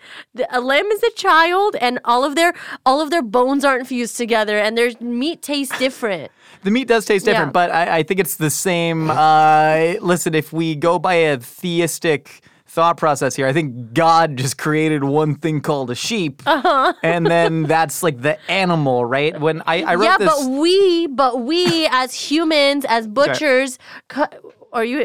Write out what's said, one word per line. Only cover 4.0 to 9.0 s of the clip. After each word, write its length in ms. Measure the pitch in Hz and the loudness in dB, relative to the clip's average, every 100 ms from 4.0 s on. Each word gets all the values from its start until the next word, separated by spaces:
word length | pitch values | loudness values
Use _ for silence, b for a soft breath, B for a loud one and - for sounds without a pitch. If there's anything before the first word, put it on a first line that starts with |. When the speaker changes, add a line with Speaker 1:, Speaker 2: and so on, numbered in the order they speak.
| 233 - | -6 -4
Speaker 1:
together, 400 | 233 226 214 208 | -2 0 0 0
and 180 | 208 226 | 0 0
their 140 | 240 233 | -2 -2
meat 400 | 240 240 294 330 | -6 -4 -4 -6
tastes 340 | - 285 262 - | -6 -6 -4 -4
different. 520 | 262 254 226 175 127 b | -4 -2 -6 -6 -10 b
<laughs> 40 | b b | b b
Speaker 2:
The 80 | 190 | -2
meat 180 | 233 262 | -2 2
does 180 | 233 - | 0 2
taste 180 | 202 | 0
different, 240 | 214 - 147 | 2 0 0
Speaker 1:
Yeah. 40 | |
Speaker 2:
but 180 | 180 175 | 0 2
I, 280 | 165 180 170 | 0 0 0
I 40 | |
think 180 | 151 190 | 0 -2
it's 160 | 175 - | -2 -2
the 140 | 156 | -2
same. 600 | - 190 175 170 165 | -2 -2 -2 -2 -2